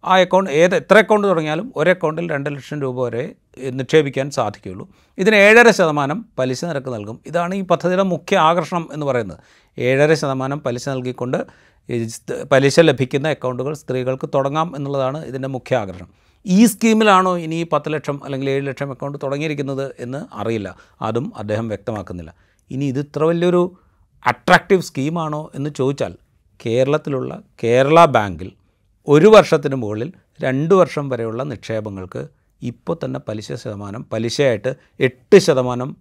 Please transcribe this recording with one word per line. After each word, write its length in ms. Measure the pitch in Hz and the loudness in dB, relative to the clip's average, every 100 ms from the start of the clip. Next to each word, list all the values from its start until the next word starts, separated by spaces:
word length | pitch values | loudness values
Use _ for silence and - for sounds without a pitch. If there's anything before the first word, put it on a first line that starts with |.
ആ 120 | - 190 | 2 2
അക്കൗണ്ട് 340 | 180 185 190 | 4 2 0
ഏത്, 240 | 143 175 | 2 2
എത്ര 240 | 180 - 202 | 2 4 4
അക്കൗണ്ട് 300 | 220 214 202 | 6 2 2
തുടങ്ങിയാലും 440 | 170 156 156 240 - | 0 -2 -6 -6 -2
ഒരു 140 | 156 | 0
അക്കൗണ്ടിൽ 400 | 180 160 160 170 | 0 -2 -4 -6
രണ്ട് 200 | 147 143 | -6 -6
ലക്ഷം 320 | 143 - 151 | -10 -10 -8
രൂപ 180 | 139 127 | -6 -4
വരെ, 320 | 123 113 160 - _ - | -4 -4 -8 -12 _ -12
ഏഹ്, 200 | 135 127 | -10 -8
നിക്ഷേപിക്കാൻ 520 | 127 160 143 135 139 | 2 2 2 -4 -6
സാധിക്കുകയുള്ളൂ. 580 | 139 107 101 101 92 - _ _ - | -4 -4 -6 -16 -16 -18 _ _ -2
ഇതിന് 180 | 190 214 | 4 6
ഏഴര 340 | 202 226 233 | 8 10 8
ശതമാനം 540 | 196 170 147 139 175 - - | 6 2 2 -2 -4 -8 -4
പലിശ 260 | 131 127 | -4 -2
നിരക്ക് 300 | 175 147 131 | -6 -6 -8
നൽകും. 260 | 117 101 117 - | -10 -10 -14 -6
ഇതാണ് 280 | 165 175 | -4 -2
ഈ 60 | 196 | -6
പദ്ധതിയുടെ 420 | 185 170 175 180 | -2 0 2 0
മുഖ്യ 360 | 196 180 - 190 | 0 -2 0 2
ആകർഷണം 500 | 160 175 151 180 160 | 4 2 -2 -6 -6
എന്ന് 140 | 147 143 | -6 -2
പറയുന്നത്. 320 | 123 104 78 _ _ _ - | -2 -4 -10 _ _ _ -4
ഏഴര 360 | 123 135 147 | 0 4 4
ശതമാനം 460 | 156 147 131 131 147 | 4 0 -4 -4 -6
പലിശ 280 | 139 120 139 | -6 -6 -6
നൽകിക്കൊണ്ട് 580 | 131 127 123 123 147 254 _ _ _ _ | -6 -6 -8 -4 -4 -6 _ _ _ _
ഈ 180 | 120 113 | -6 -6
സ്ത-, 360 | - - 127 139 | -10 -10 -10 2
പലിശ 280 | 131 139 135 | 4 4 6
ലഭിക്കുന്ന 480 | 165 123 131 143 151 | 4 4 -2 -2 -2
അക്കൗണ്ടുകൾ 460 | 143 127 127 131 | -4 -6 -6 -8
സ്ത്രീകൾക്ക് 540 | 151 - 127 127 131 151 | -8 -6 -4 -4 -6 -4
തുടങ്ങാം 420 | 139 139 151 165 139 | -2 0 -2 -4 -6
എന്നുള്ളതാണ് 480 | 139 139 131 147 | -6 -2 -2 -4
ഇതിൻ്റെ 240 | 151 131 135 | -10 -10 -8
മുഖ്യ 280 | 131 - 127 | -10 -2 -2
ആകർഷണം. 320 | 101 90 90 _ _ _ 208 | -2 -12 -18 _ _ _ 0
ഈ 200 | 185 233 | 4 4
സ്കീമിലാണോ 720 | - 226 220 220 185 185 180 | 4 2 4 6 4 4 -2
ഇനി 160 | 160 | -4
ഈ 120 | 165 165 | -6 -2
പത്ത് 200 | 151 147 | -2 -2
ലക്ഷം 320 | 151 - 143 | -6 -6 -8
അല്ലെങ്കിൽ 260 | 143 135 135 | -8 -6 -2
ഏഴ് 160 | 135 139 | -2 -4
ലക്ഷം 240 | 131 143 | -8 -10
അക്കൗണ്ട് 280 | 127 143 143 | -8 -10 -8
തുടങ്ങിയിരിക്കുന്നത് 720 | 139 143 156 147 139 135 135 - | -6 -4 -4 -4 -6 -6 -8 -10
എന്ന് 260 | 120 135 - | -10 -10 -12
അറിയില്ല. 440 | - 104 113 95 - _ _ | -8 -4 -4 -6 -14 _ _
അതും 300 | 110 113 165 - | -4 -4 -6 -10
അദ്ദേഹം 320 | 104 107 113 | -6 -4 -4
വ്യക്തമാക്കുന്നില്ല. 680 | 101 - 107 90 90 80 - _ _ _ | -8 -8 -8 -10 -14 -14 -20 _ _ _
ഇനി 140 | 131 | -6
ഇത് 160 | 143 131 | -4 -4
ഇത്ര 240 | 143 - | -6 -2
വലിയൊരു 520 | 156 170 175 175 180 - _ _ _ _ - | 0 2 2 2 0 -6 _ _ _ _ -4
അട്രാക്റ്റീവ് 560 | 123 - 175 - 190 | -4 2 2 4 0
സ്കീമാണോ 680 | - - 139 170 156 151 156 | 0 -6 -4 -4 -6 -8 -10
എന്ന് 160 | - 147 | -8 -8
ചോദിച്ചാൽ 440 | 147 131 143 101 85 _ _ _ _ 117 | -2 -2 -2 -6 -8 _ _ _ _ -2
കേരളത്തിലുള്ള 760 | 117 131 147 147 135 127 143 - _ | 0 2 0 -2 -6 -6 -10 -18 _
കേരള 400 | 113 123 135 160 | 0 2 6 6
ബാങ്കിൽ 480 | 170 120 104 82 92 _ _ _ _ _ - | 6 4 0 -6 -12 _ _ _ _ _ 2
ഒരു 200 | 147 196 | 6 10
വർഷത്തിന് 480 | 214 151 160 143 | 8 8 0 0
മുകളിൽ 380 | 135 107 107 135 - _ _ | -4 -6 -6 -10 -12 _ _
രണ്ട് 340 | 135 131 160 | -4 -2 2
വർഷം 340 | 190 165 - 143 | 4 2 0 -6
വരെയുള്ള 340 | 120 113 113 | -6 -6 -6
നിക്ഷേപങ്ങൾക്ക് 800 | 147 110 - 110 107 98 92 123 143 _ _ _ | -8 -10 -8 -8 -6 -12 -12 -12 -14 _ _ _
ഇപ്പോൾ 320 | 127 120 - | -12 -12 -8
തന്നെ 260 | 165 135 131 | -8 -6 -10
പലിശ 320 | - 107 107 | -10 -12 -10
ശതമാനം, 500 | 135 120 101 101 104 | -12 -10 -12 -12 -14
പലിശയായിട്ട് 640 | - 113 113 - 143 107 127 135 _ _ | -10 -6 -4 0 2 2 -4 -8 _ _
എട്ട് 380 | 131 - _ 202 | -2 -2 _ 6
ശതമാനം 580 | - 131 123 123 127 - | 6 0 0 -4 -8 -12